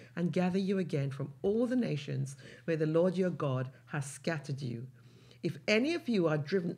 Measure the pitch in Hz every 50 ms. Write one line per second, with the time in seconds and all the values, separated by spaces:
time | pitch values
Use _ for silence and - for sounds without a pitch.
0 | - - - 175 175 175 - 180 180 180 180 196 196 185 202 190 185 147 - 147
1 | 139 139 131 139 135 143 - - - 196 208 226 247 233 254 254 226 - 151 143
2 | - - 139 131 139 135 - - - - - - - - 165 156 156 156 156 165
3 | 175 185 175 180 190 180 156 139 160 143 131 127 131 131 - - - - - 151
4 | 139 - - - - 165 165 151 - - 143 135 139 120 113 117 123 127 - -
5 | - - - - - - - - - 160 - - - - 214 220 247 302 339 339
6 | - - 233 196 170 160 156 156 147 151 190 196 175 175 180